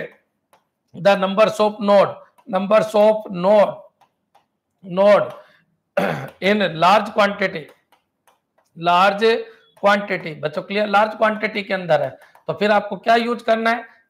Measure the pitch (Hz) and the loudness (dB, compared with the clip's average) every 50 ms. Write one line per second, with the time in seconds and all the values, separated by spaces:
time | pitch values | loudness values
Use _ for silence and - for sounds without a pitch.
0 | - - - _ _ _ _ _ _ _ _ _ _ _ _ _ _ _ _ - | -2 -6 -14 _ _ _ _ _ _ _ _ _ _ _ _ _ _ _ _ -2
1 | 160 196 196 185 190 190 190 196 220 185 - - 214 214 208 - 208 202 202 196 | 0 2 2 2 0 -2 2 2 2 2 2 0 -2 -2 -2 -2 0 2 4 4
2 | 170 143 - - - _ _ _ _ - 190 185 196 190 214 220 214 220 - 208 | 4 2 -2 -10 -20 _ _ _ _ -8 -6 -6 -2 2 2 2 2 2 2 2
3 | 208 220 214 214 - - 190 175 180 196 214 208 185 - - - - _ _ _ | 4 4 2 0 -4 -10 -8 -4 0 2 4 4 4 2 0 -8 -18 _ _ _
4 | _ _ _ _ _ _ _ _ _ _ _ _ _ _ _ _ - 190 170 185 | _ _ _ _ _ _ _ _ _ _ _ _ _ _ _ _ -16 -8 -2 2
5 | 196 208 202 175 - - - - - _ _ _ _ _ _ _ _ _ _ 196 | 4 6 6 4 2 -2 -8 -16 -20 _ _ _ _ _ _ _ _ _ _ -4
6 | 190 185 156 143 131 - - _ 180 190 214 214 196 170 160 156 170 180 202 220 | -4 -4 -4 -8 -10 -14 -14 _ -2 0 0 0 0 -2 -2 0 2 4 4 2
7 | 208 220 - 214 202 196 196 190 196 180 185 165 143 - - _ _ _ _ _ | 2 0 0 0 0 0 0 -4 -6 -6 -6 -10 -14 -16 -20 _ _ _ _ _
8 | _ _ _ _ _ _ _ _ _ _ _ _ _ _ _ 165 165 175 175 175 | _ _ _ _ _ _ _ _ _ _ _ _ _ _ _ -6 -2 0 2 4
9 | 190 202 196 196 226 226 226 233 - - - _ _ _ _ _ - 202 202 202 | 4 2 2 2 0 0 0 0 -4 -10 -18 _ _ _ _ _ 0 0 0 0
10 | 202 208 190 170 170 165 151 143 147 156 - 190 180 - 196 208 208 202 196 202 | -2 -6 -8 -8 -8 -12 -12 -8 -8 -8 -8 -8 -10 -6 -4 -4 -2 0 0 0
11 | 220 214 - - 226 214 214 208 220 208 208 208 196 - 196 185 180 165 156 147 | 0 0 0 -2 -2 -2 0 -2 -6 -6 -6 -8 -6 -6 -6 -6 -2 0 0 0
12 | 147 165 - - - _ _ _ _ - 151 - 202 208 214 208 208 - 202 180 | 0 -4 -8 -14 -20 _ _ _ _ -10 -6 -2 0 0 2 0 0 -4 -10 -6
13 | - 226 226 240 226 240 240 226 - - 220 226 226 226 233 247 233 - _ _ | 0 0 2 2 2 -2 -6 -6 -2 -2 -2 0 0 -2 -2 -4 -6 -12 _ _
14 | _ | _